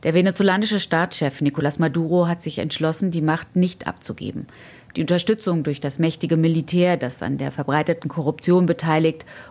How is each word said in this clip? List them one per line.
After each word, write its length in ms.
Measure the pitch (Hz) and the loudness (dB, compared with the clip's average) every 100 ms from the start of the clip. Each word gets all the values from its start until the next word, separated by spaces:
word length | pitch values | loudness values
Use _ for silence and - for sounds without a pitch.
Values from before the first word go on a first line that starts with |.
Der 100 | 156 | 2
venezolanische 640 | 165 185 185 196 185 208 208 | 2 2 2 2 2 0 -2
Staatschef 600 | - 165 175 - 139 131 | 0 0 0 0 -2 0
Nicolás 360 | 147 139 139 139 | -2 0 -2 0
Maduro 480 | 160 151 160 175 170 | 0 0 2 2 2
hat 120 | 170 | 0
sich 180 | - - | -4 -4
entschlossen, 500 | 156 - 160 160 190 | -6 -2 -2 0 -2
die 100 | 165 | 0
Macht 360 | 156 160 - 180 | 0 -2 -2 0
nicht 300 | 180 - - | 0 0 -10
abzugeben. 600 | - - - - - - - - - - - | -10 -10 -10 -8 -10 -12 -16 -20 -20 -14 -6
Die 60 | |
Unterstützung 600 | 160 180 - 220 - 170 | 0 0 2 0 0 0
durch 200 | 151 139 | -2 -4
das 160 | 143 - | -4 0
mächtige 400 | 165 160 - 165 | -2 0 0 2
Militär, 580 | 165 165 156 175 175 180 | 4 2 0 2 2 2
das 240 | 127 - | -2 -4
an 160 | - 139 | -4 -2
der 160 | 135 | -4
verbreiteten 560 | - 139 143 156 165 147 | -4 0 0 2 -2 -4
Korruption 560 | - 143 143 - 180 | -4 -4 -2 2 4
beteiligt 600 | 175 165 165 156 160 156 - - - | 4 0 0 2 2 0 -12 -20 -20